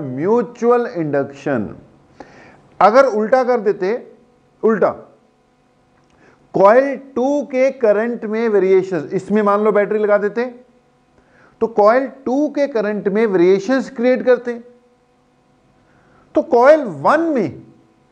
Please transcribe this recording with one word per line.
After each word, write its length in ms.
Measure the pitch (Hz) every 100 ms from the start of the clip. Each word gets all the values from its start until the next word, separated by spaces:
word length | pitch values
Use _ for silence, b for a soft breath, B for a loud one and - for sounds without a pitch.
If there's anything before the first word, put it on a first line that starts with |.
| 139
mutual 720 | 131 180 240 233 - 233 240 233 175
induction। 680 | 156 143 139 - 160 123 95 - - _ _ B B B B B _ -
अगर 260 | 185 247 269
उल्टा 360 | 214 214 262
कर 160 | 247 240
देते, 320 | 202 - 185 240 - - _ _ _ _
उल्टा, 280 | 220 208 170 - - _ _ _ _ _ _ _ _ _ _ b b b _
Coil 420 | - 196 247 277 262 - 240
two 260 | 269 285
के 280 | 240 254 269
current 520 | 269 214 202 233 240
में 240 | 208 220 233
वेरिएशन, 600 | 202 190 190 185 170 143
इसमें 300 | 190 - 208
मान 180 | 202 202
लो 120 | 214
battery 260 | 208 196 214
लगा 200 | 208 208
देते, 260 | 202 233 247 240 _ _ _ _ _ _ b b b b
तो 60 | 185
coil 400 | 220 208 247 269 -
two 240 | 226 269 294
के 180 | 285 277
current 420 | 226 208 208 190
में 160 | 202 226
variations 640 | 190 180 190 196 262 -
create 340 | - 254 254 233
करते, 260 | 240 240 233 - _ _ _ _ _ _ _ _ _ _ _ b b b b b
तो 80 | 311
coil 380 | - 240 262 311
वन 400 | 233 143 180 302
में 420 | 330 269 151 - - _ _ _ _